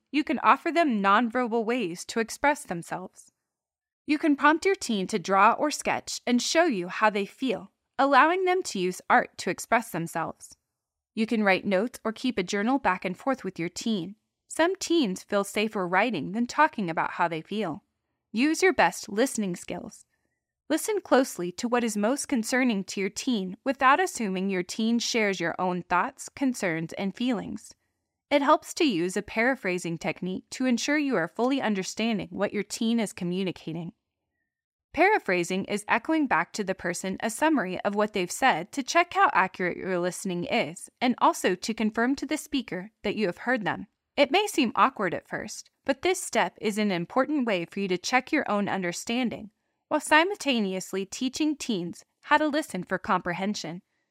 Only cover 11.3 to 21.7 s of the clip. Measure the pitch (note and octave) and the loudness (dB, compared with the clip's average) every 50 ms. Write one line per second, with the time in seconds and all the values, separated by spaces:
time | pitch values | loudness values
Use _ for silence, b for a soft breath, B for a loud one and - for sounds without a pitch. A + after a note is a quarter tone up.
11.3 | A#3+ A3 G#3+ G3 F#3 - - G3+ G3 F3+ A3 B3+ - - - A3+ A3 - - B3+ | 0 2 4 4 4 4 2 2 2 2 2 0 -6 -6 -6 -8 -6 -2 -4 -2
12.3 | - G3+ F#3 F3+ G#3+ G3+ G3+ A#3 C4+ C4+ - G3 F#3 F3+ - F#3 F3+ - - C4+ | -2 -2 -2 -2 -2 -2 0 0 0 2 2 0 0 0 -4 -6 -6 -4 -2 -2
13.3 | C4 - - F#3 - - E3 E3+ - - - A#3 A3 F#3+ D#3+ F#3+ G#3 - _ _ | -2 -2 -4 -8 -6 -6 -8 -6 -6 -6 -4 -2 -2 -2 -4 -6 -10 -16 _ _
14.3 | _ _ _ _ - - D#4+ F4+ F#4+ - - - E4 E4+ C4+ F#3+ F#3 - - - | _ _ _ _ 0 0 2 2 2 -2 -2 0 2 2 2 2 -2 -6 -4 -2
15.3 | G#3 G3+ G3 - - G#3+ G#3 A3 - G#3 F3+ E3+ F#3 F#3+ A3 B3+ G#3+ D3+ C3+ E3+ | 0 0 0 0 -2 -2 -2 -2 -2 -4 -2 2 2 2 2 2 0 -2 -4 -4
16.3 | F#3 A#3 A#3+ - - - D4+ D#4 - - G3 E3 D#3+ F3 D#3 - - - F3 E3 | -4 -4 -4 -2 4 4 4 4 2 -2 -4 -2 -2 -2 -2 -4 0 0 0 0
17.3 | E3+ D#3 D#3+ - G3 G#3+ G#3+ E3 C#3+ - - _ _ _ _ _ _ _ _ _ | 0 -4 -6 -6 -4 -4 -2 -4 -6 -8 -12 _ _ _ _ _ _ _ _ _
18.3 | - G#3+ C4+ D4+ D#4+ - F#4 F#4+ C4+ - F#3 E3+ - - - - G3 G#3 C4+ C4+ | 0 2 2 2 2 4 4 4 6 6 4 4 2 -2 -10 -6 0 0 0 0
19.3 | - A#3 G#3 F#3 F3 - - - F3+ F3 - - - - - _ _ _ _ _ | 0 -2 -4 -4 -4 -6 -8 -10 -10 -10 -10 -14 -18 -20 -20 _ _ _ _ _
20.3 | _ _ _ _ _ _ _ _ D4 D#4+ - - G#4+ F#4+ - - D4 B3 C4+ - | _ _ _ _ _ _ _ _ -2 -2 0 -2 -2 -4 2 4 4 4 4 2
21.3 | - - F3 F3 F3+ - - A#3 | -2 -6 -8 -8 -6 -6 -4 0